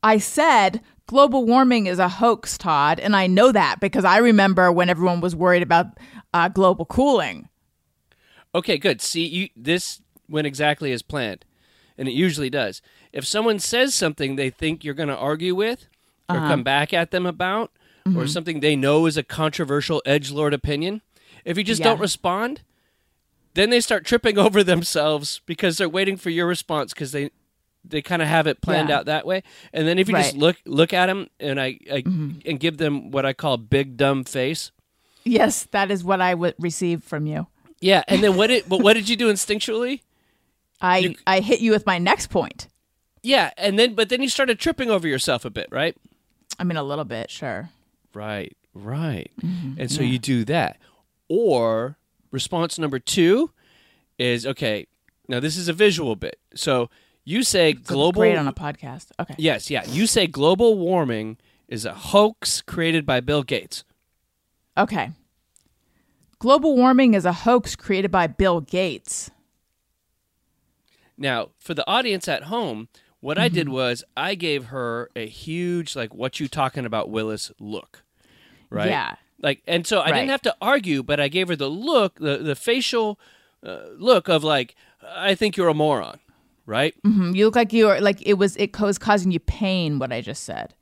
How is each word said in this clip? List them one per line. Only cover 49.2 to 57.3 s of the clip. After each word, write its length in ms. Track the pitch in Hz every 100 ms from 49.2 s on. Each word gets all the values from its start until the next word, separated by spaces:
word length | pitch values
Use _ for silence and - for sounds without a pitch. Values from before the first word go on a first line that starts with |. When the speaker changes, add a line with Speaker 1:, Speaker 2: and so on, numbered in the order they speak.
| - -
Speaker 1:
Mm-hmm, 380 | 170 180 143 135
Speaker 2:
And 120 | 127
so 100 | 147
Speaker 1:
yeah. 80 | 123
Speaker 2:
you 100 | 127
do 240 | 117 127 110
that. 320 | 165 107 - _ _ _ _ _
Or 680 | 175 226 131 113 113 123 147 _ _ _
response 460 | 135 - 175 165 -
number 180 | 156 131
two 520 | - - 170 220 320 _ _ _ _ _ _ _
is, 260 | 123 120 120
okay, 420 | 135 123 107 - _ _ _ -
now 120 | 123
this 160 | 147 160
is 120 | 170
a 40 |
visual 420 | 165 208 170 139 104
bit. 240 | - - _ -
So 340 | - 131 120 _ _ _
you 180 | -